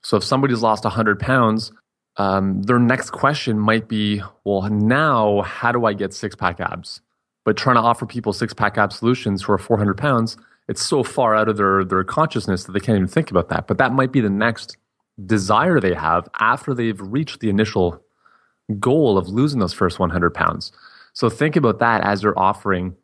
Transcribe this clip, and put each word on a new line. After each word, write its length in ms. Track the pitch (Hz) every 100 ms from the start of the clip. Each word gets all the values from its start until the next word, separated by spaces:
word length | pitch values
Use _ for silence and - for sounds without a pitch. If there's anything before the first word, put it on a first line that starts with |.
So 160 | - 107
if 60 |
somebody's 360 | - 135 139 117
lost 240 | 113 107
a 60 | 117
hundred 280 | 101 107 101
pounds, 540 | - 131 113 110 113 _ _ _ _ -
um, 440 | 98 98 98 95
their 160 | 101 123
next 320 | 120 127 -
question 480 | - 139 151 - 107
might 300 | 107 113 110
be, 340 | 110 104 104 95 _
"Well, 240 | 101 101 98
now 720 | 104 107 131 156 123 107 101
how 320 | 95 - 120
do 140 | 120 113
I 80 |
get 180 | 104 98
six-pack 480 | - 107 - 92 85
abs?" 400 | - 87 - - _ _ _ _
But 120 | - 104
trying 200 | 135 120
to 60 |
offer 220 | 113 117
people 300 | 110 120 110
six-pack 420 | 101 113 - 104 113
ab 160 | 101
solutions 500 | - 117 127 110 98
who 100 | -
are 40 | 98
four 200 | - 110
hundred 180 | 104 98
pounds, 400 | 147 123 113 - _ _ -
it's 140 | 101
so 200 | - 151
far 320 | 120 - 120
out 140 | 107 110
of 80 | 104
their, 280 | 98 98
their 200 | 92 95
consciousness 600 | 95 - 156 117 107 92
that 80 | -
they 80 | 95
can't 160 | - 107
even 120 | 92
think 220 | - 156
about 180 | 92 80
that. 180 | 80 -
But 120 | 92
that 160 | 131
might 180 | 131 131
be 80 | 135
the 80 | 104
next 480 | 98 113 113 - - _ _ _ -
desire 560 | 95 107 98 107 165 160
they 140 | 95
have 340 | 82 80 85 87 -
after 360 | 110 131 -
they've 260 | 123 117 95
reached 400 | 95 123 156 -
the 80 | 110
initial 540 | 98 107 101 90 82 _ _ _ _ _ _ - 104
goal 380 | 123 147 139 95
of 120 | 87
losing 300 | 107 147 139
those 140 | 90
first 260 | - 92 -
one 120 | 90
hundred 240 | 87 87
pounds. 360 | - 85 82 - _ - - -
So 160 | - 117
think 260 | - 156 156
about 220 | 127 101
that 260 | 117 110
as 180 | 101 101
you're 160 | 104 98
offering 560 | 95 101 101 92 90 87